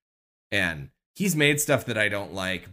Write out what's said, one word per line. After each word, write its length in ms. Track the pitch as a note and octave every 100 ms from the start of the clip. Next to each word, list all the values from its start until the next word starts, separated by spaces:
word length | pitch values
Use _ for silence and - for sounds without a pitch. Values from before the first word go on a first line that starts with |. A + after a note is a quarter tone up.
| _ _ _ _ _
And 380 | G2+ F2+ D2+ C2+ _ _ -
he's 200 | G3 D3+
made 260 | D3 D3
stuff 240 | D3 C3 -
that 120 | A2
I 120 | G#2
don't 240 | G2+ G2
like, 340 | F#2+ F#2 F#2 -